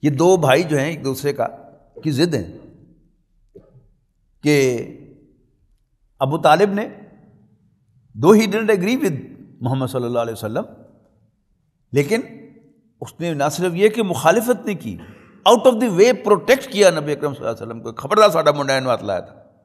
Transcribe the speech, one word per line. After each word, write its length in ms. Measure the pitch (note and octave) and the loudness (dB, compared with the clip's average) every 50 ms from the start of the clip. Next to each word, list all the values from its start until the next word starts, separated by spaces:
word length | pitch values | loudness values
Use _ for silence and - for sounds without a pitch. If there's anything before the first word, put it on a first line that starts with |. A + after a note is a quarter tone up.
| - | 0
ये 80 | D#3 C#3 | -2 0
दो 240 | C3 D#3+ F3+ F#3+ F#3 | 2 4 4 4 4
भाई 260 | D#3+ C#3+ B2+ D3 F#3 | 4 4 2 2 2
जो 120 | D#3+ D3+ | 0 -2
हैं 140 | C#3+ C3+ D3+ | -2 -2 -2
एक 120 | E3+ - - | -6 -6 -6
दूसरे 300 | C3+ C3 B2+ - C#3+ C3 | -8 -8 -4 -4 -6 -4
का 140 | - A2+ - - - - - _ _ _ _ _ - - | -4 -6 -6 -6 -12 -20 -20 _ _ _ _ _ -8 -6
की 60 | D#3 | -4
ज़िद 240 | D3 B2 D#3+ F3+ D#3 | 0 0 0 0 0
हैं, 320 | B2 F2+ E2 - - - - - - - _ _ _ _ _ _ _ _ _ _ _ _ _ _ - _ _ _ - _ _ _ _ _ _ _ _ _ _ _ _ _ | -4 -6 -8 -14 -20 -20 -20 -20 -20 -20 _ _ _ _ _ _ _ _ _ _ _ _ _ _ -20 _ _ _ -20 _ _ _ _ _ _ _ _ _ _ _ _ _
कि 100 | D3 D3 C#3+ C3+ C3 B2 A#2 A2+ - - - - - - _ _ _ _ _ _ _ _ _ _ _ _ _ _ _ _ _ _ _ _ _ | 0 2 2 2 0 0 -4 -8 -10 -14 -20 -20 -20 -20 _ _ _ _ _ _ _ _ _ _ _ _ _ _ _ _ _ _ _ _ _
अबू 180 | C3+ C3+ D3 E3 | -4 -4 -4 0
तालिब 360 | - D#3 D3+ E3 G3+ G3+ F#3+ | 4 4 4 4 4 0 0
ने, 100 | G3+ A3 - - - - - _ _ _ _ _ _ _ _ _ _ _ _ _ _ _ _ _ _ _ _ _ | -4 -6 -8 -12 -20 -20 -20 _ _ _ _ _ _ _ _ _ _ _ _ _ _ _ _ _ _ _ _ _
though 200 | G#2+ A#2 E3 A3 | 0 4 6 6
he 100 | G#3 A3 | 6 6
didn't 240 | G#3 F#3 G#3+ A3+ G#3+ | 2 -2 -4 0 0
agree 260 | A3 F#3+ F3 G3+ B3 C4 | 0 0 0 -2 -2 -2
with 160 | D4+ F#3+ D3+ B2 - - - - - - - _ A#2+ | -2 -4 -4 -4 -10 -14 -20 -20 -20 -20 -18 _ -6
Muhammad 260 | A#2+ C3 C3+ C3 B2 | -4 -4 -4 -4 -4
सल्लल्लाहु 340 | - C3 A#2+ A#2+ A#2+ A#2 A#2 | -6 -6 -6 -4 -4 -4 -4
अलैहि 100 | A2+ A2+ | -4 -6
वसल्लम, 320 | G#2 - G#2+ A2 D3+ A3+ - - - - _ _ _ _ _ _ _ _ _ _ _ _ _ _ _ _ _ _ _ _ _ - | -8 -10 -6 -6 -6 -8 -8 -14 -20 -20 _ _ _ _ _ _ _ _ _ _ _ _ _ _ _ _ _ _ _ _ _ -2
लेकिन 300 | C#3 C#3+ C#3 G#3 A3+ C#4 - - - - - - - _ _ _ _ _ _ _ _ - | -2 0 0 -2 -4 -4 -8 -16 -20 -20 -20 -20 -20 _ _ _ _ _ _ _ _ -20
उसने 320 | - - _ E3 E3+ D#3+ | -20 -14 _ -8 -6 -4
ना 140 | C#3+ C3+ D3+ | -2 -2 -4
सिर्फ 260 | C#3+ - F3 F#3 E3 | -2 -2 -4 -4 -2
ये 140 | F3 G3 G#3+ | 2 2 2
कि 140 | G#3+ A#3 A3 | 2 0 -4
मुखालिफत 600 | F#3+ E3+ - C3 D#3+ F3 A3+ A3 A#3+ B3 - - | -4 -4 0 2 2 2 2 2 0 -2 -2 -2
नहीं 100 | C4+ G3+ | -8 -8
की, 220 | D#3+ - A#2+ F#2 E2 E2 F2 - - - _ _ _ _ | -8 -8 -12 -12 -12 -14 -20 -20 -20 -20 _ _ _ _
out 200 | F#3 A#3 A#3+ A#3 | 4 4 6 6
of 80 | C4 A#3+ | 2 2
the 160 | G#3+ A#3 G#3+ F3 | 2 -2 -2 2
way 160 | E3 G3+ A#3+ B3+ - - | 4 4 4 4 0 2
प्रोटेक्ट 460 | G#3 G#3 F3+ D3 - B3 C4+ - - - | 0 0 0 4 2 0 0 0 -8 0
किया 180 | G3 G3+ F#3 | 4 4 4
नबी 240 | E3 D#3 D3 D3 D3 | 4 2 -4 -6 -6
अकरम 180 | - D3+ D3 C#3 | -4 -6 -8 -8
सल्लल्लाहु 240 | - B2+ A#2+ A2+ | -6 -8 -8 -8
अलैहि 80 | - A2 | -8 -10
वसल्लम 160 | A2+ A2+ A#2 | -14 -14 -14
को, 120 | A2 A2+ A2+ | -14 -14 -14
"खबरदार 380 | - - C#3 G3+ G#3 G#3+ G#3 | -12 -6 -2 2 4 4 4
साडा 220 | E3 E3+ D#3 D3 D3 | 4 4 2 2 2
मुंडा 240 | D3 C#3 C3+ C3+ | 2 0 -2 -2
इन्हू 160 | C3+ C3 B2+ A#2+ | -2 0 -2 -2
हथ 100 | G#2+ - | -2 -2
लाया" 180 | G#2 G2 F2 | -4 -6 -6
था। 220 | - - - - - _ _ _ _ | -6 -10 -18 -20 -20 _ _ _ _